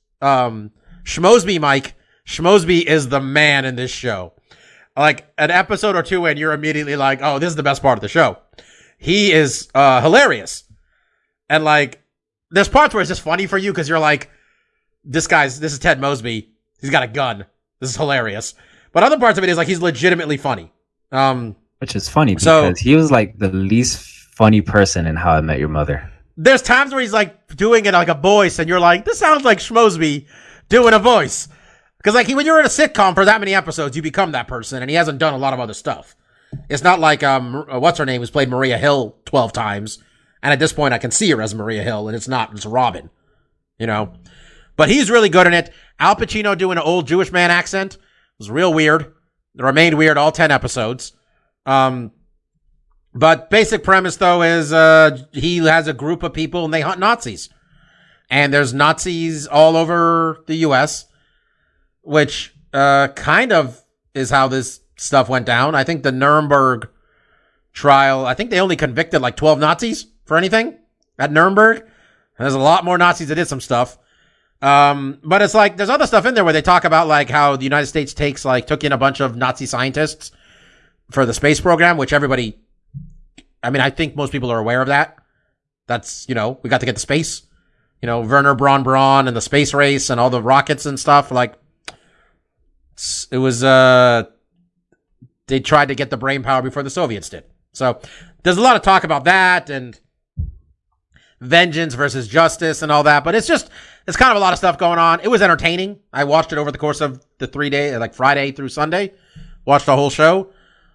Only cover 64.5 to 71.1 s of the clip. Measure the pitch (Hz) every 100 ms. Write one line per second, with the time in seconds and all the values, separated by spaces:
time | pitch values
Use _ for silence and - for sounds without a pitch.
64.5 | 135 127 - _ _ - 139 123 131 123
65.5 | 120 139 156 135 165 135 127 139 151 151
66.5 | 143 131 123 - _ _ _ _ _ _
67.5 | _ _ - 147 139 139 135 131 131 233
68.5 | 190 190 170 143 120 165 160 123 - 151
69.5 | 147 151 170 233 - - _ _ 160 185
70.5 | 220 233 - _ _ _